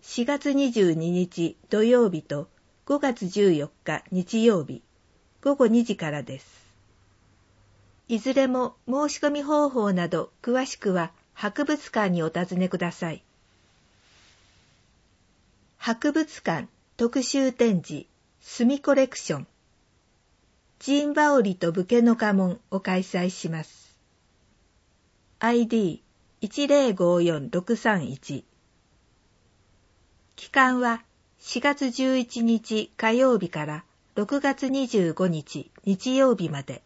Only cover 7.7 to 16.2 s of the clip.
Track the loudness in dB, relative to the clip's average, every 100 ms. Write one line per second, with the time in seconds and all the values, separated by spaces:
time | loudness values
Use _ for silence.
7.7 | _ _ _ _ -4 0 0 2 0 -4
8.7 | _ -6 -2 -2 -2 -2 -2 0 0 2
9.7 | 0 0 0 -2 -4 -6 _ -2 -2 -2
10.7 | -6 -2 -2 -4 _ _ -8 -8 -4 -4
11.7 | -4 -4 -2 0 0 -2 -4 -4 -2 -2
12.7 | -2 -6 -6 -10 -10 _ _ _ _ _
13.7 | _ _ _ _ _ _ _ _ _ _
14.7 | _ _ _ _ _ _ _ _ _ _
15.7 | _ -6 -2 0 0